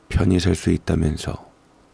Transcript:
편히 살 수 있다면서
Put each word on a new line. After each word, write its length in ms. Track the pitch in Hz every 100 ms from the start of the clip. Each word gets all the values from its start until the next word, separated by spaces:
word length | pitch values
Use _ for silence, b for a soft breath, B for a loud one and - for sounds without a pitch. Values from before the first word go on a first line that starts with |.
| -
편히 300 | - 98 90
살 140 | 92
수 160 | 85 87
있다면서 640 | 82 - 82 78 76 - - - _ _ _ _